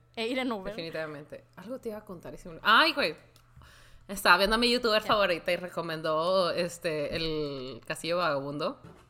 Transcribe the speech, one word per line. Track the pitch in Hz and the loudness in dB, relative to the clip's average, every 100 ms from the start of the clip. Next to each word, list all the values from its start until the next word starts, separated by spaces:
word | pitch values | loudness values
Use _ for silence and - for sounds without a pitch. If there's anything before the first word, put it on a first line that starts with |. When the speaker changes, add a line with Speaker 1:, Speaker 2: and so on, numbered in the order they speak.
Speaker 1:
<laughs> | _ 226 | _ -6
E | 226 | -4
ir | 262 | -2
en | 262 | -2
Uber. | 208 190 208 | -4 -6 -10
Speaker 2:
Definitivamente. | 165 165 156 147 147 - - - | -8 -8 -8 -10 -16 -20 -20 -18
Algo | 196 254 | -12 -10
te | 233 | -10
iba | 214 | -10
a | 214 | -12
contar | 170 - 165 | -14 -14 -14
y | |
se | 180 | -16
me | 165 | -2
olvidó. | 202 | 6
Ay, | 233 320 | 8 6
güey. | 294 185 151 - - - - - - - - - | 4 -2 -2 -16 -20 -20 -20 -20 -20 -20 -20 -12
Estaba | 196 202 180 | 2 6 6
viendo | 196 226 | 6 4
a | |
mi | 247 | 4
youtuber | 240 233 214 | 2 2 2
Speaker 1:
¿Qué? | 202 | 2
Speaker 2:
favorita | 214 190 165 - | 4 4 0 -2
y | 175 | -2
recomendó, | 175 175 165 160 160 156 170 190 170 | -4 -6 -4 -4 0 0 2 2 2
este, | 165 175 - 170 156 143 165 | 0 -4 -4 -4 -2 -4 -2
El | 160 156 147 135 127 - | -2 -2 -4 -6 -10 -12
Castillo | - 156 160 175 | -10 -8 -2 0
Vagabundo. | 170 139 143 147 180 277 - - | 0 0 -4 -4 -4 -6 -16 -20